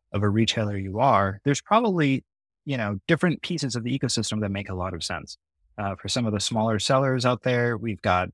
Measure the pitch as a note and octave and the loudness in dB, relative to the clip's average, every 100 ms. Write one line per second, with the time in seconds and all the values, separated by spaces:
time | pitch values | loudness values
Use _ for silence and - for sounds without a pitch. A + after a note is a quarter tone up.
0 | _ G2+ G#2 G#2+ A2 - G#2 G2+ F#2+ G2+ | _ -2 2 2 2 0 -2 -4 -4 0
1 | C3+ G#2 G2 G2 C#3+ C#3 - A3 A#3+ F3 | 4 4 2 0 0 0 2 2 4 2
2 | C#3+ C3+ - _ _ _ - B2+ G#2 G2+ | 2 0 -4 _ _ _ -6 -4 -2 -2
3 | - E3 F3+ - - E3+ C3+ A#2 A#2+ C3+ | 0 2 2 0 -4 -4 -4 -4 -4 -2
4 | B2+ - G#2+ G#2+ G2+ G2 G2 F#2 F#2 E2+ | -2 -2 -2 -2 -2 -4 -4 -6 -6 -6
5 | - E2+ - - _ _ _ - G2 F#2+ | -6 -8 -10 -18 _ _ _ -8 -6 -6
6 | G#2+ B2+ A2+ G#2 - A2+ A2+ G#2+ - C3+ | -4 -2 0 0 -2 0 0 0 2 2
7 | C3+ C3 B2 B2 B2+ B2 A#2+ A2+ A2+ G2 | 2 2 0 0 0 0 0 -2 -6 -2
8 | G#2 F2+ F#2 | 0 2 0